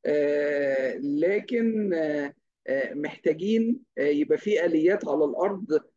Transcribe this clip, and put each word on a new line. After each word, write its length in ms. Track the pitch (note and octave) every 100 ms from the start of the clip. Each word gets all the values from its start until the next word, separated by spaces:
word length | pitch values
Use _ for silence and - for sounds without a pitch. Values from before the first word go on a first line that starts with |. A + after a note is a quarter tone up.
| -
آه، 920 | D3 D3 D3 D3 C#3+ C#3+ C3+ C3 -
لكن، 920 | C#3+ D3 E3+ G#3 G3+ A#3+ A3+ A3 G3+
آه، 400 | E3 D#3 D3 C#3+ - _ _ -
آه، 280 | C3+ B2+
محتاجين، 840 | C#3+ D3+ - E3+ D#3 F#3+ A3+ A3+ A#3+ _ -
آه، 40 |
يبقى 360 | C#3+ D3 D3+ D3+
في 260 | G#3 G3
آليات 440 | E3+ E3 E3 G#3 -
على 160 | D3
الأرض، 560 | D3 B2 F#3 G3 - D3+ -